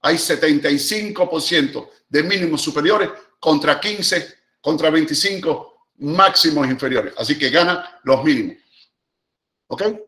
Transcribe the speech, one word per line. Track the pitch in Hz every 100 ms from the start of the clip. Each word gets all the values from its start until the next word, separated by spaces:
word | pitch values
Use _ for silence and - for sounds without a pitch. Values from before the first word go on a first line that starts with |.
Hay | 139 165
setenta | - 151 156 143 151
y | 143
cinco | - 214 208 196 180
por | 160
ciento | - 165 139 - - _ _
de | 143
mínimos | 165 196 170 147
superiores | - 147 156 180 175 - - _
contra | - 151 147 143
quince, | 208 208 180 180 - - _ _
contra | - 160 160
veinticinco | 156 156 147 196 190 156 151 - _ _ _
máximos | 143 170 190 - 165 151 135
inferiores. | 127 131 127 98 -
Así | 117 147
que | 131
gana | 147 175 175 - -
los | 131 135
mínimos. | 151 131 98 - _ _ _ _ _ _ _ _ _ _ _
¿Ok? | - 214 -